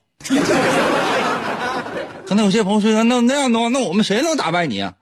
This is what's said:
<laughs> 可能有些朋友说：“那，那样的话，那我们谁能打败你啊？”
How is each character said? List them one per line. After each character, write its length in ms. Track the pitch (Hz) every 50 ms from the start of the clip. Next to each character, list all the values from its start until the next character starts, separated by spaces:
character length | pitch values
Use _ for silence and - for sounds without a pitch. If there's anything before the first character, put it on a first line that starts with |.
<laughs> 40 | _ _ _ - - - 269 285 - 392 370 - - 508 - - - - 277 277 - - - - - - - - - - - - - - - - - - - - - - - - -
可 80 | - 190
能 100 | 220 214
有 60 | 190
些 120 | 175 233
朋 120 | 202 185 214
友 60 | 214
说 100 | 196 220 220 220
：“那， 180 | 226 233 254 247
那 200 | 233 247 277 285
样 120 | 277 247
的 60 | 226 226
话， 100 | 233 233
那 120 | 254 277
我 120 | 226 160
们 120 | 175 220 208
谁 180 | - 196 233
能 140 | 311 330 320
打 160 | - - 160
败 140 | 170 175 170
你 140 | 135 101 98
啊？” 140 | 98 92 - _